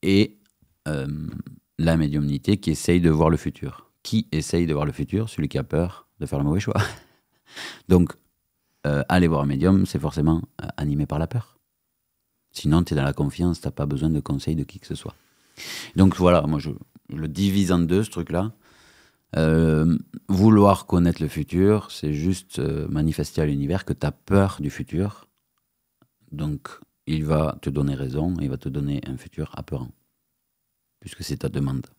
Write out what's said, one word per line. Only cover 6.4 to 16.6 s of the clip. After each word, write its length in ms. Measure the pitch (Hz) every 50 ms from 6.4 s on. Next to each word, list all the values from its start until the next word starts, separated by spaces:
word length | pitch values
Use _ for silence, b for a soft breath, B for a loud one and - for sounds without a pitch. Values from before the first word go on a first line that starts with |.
| -
mauvais 140 | - 147 95
choix. 160 | 104 - - - 104 B B B B B B B B _
<laughs> 600 | _ _ _ _ - - - - - - _ -
Donc, 260 | 92 90 87 - - _ _ _ _ _ _ _ _ _ _ _ _ _ _
euh, 160 | 73 73 71 69 -
aller 160 | - 92 90
voir 160 | 82 80 76 71
un 40 |
médium, 380 | 71 69 67 76 90 98 95 95
c'est 140 | - - 71
forcément, 420 | 73 78 - 80 73 80 82 82 - - _ - -
euh, 40 | - - -
animé 260 | 73 73 71 71 73
par 140 | - - 73
la 80 | 82
peur. 320 | - - 120 - _ _ _ _ _ _ _ _ _ _ _ _ _ _ _ _ _ _ _ _ _ _
Sinon, 300 | - - 76 76 85 87
t'es 120 | - 78
dans 80 | 73 67
la 100 | 71 69
confiance, 480 | - 73 71 65 - 85 90 85 -
t'as 120 | - 69 -
pas 120 | - 76
besoin 240 | 71 71 67 76 80
de 120 | 80 76
conseils 360 | 71 - 69 67 - - 80
de 80 | 80 69
qui 160 | - - -
que 60 | -
ce 80 | - -
soit. 200 | - - - - _ _ _ _ _ B B B B B B B B B B B
Donc 200 | - 95 95 90
voilà, 240 | - 92 87 87 85 73
moi 120 | 76 78
je, 120 | 73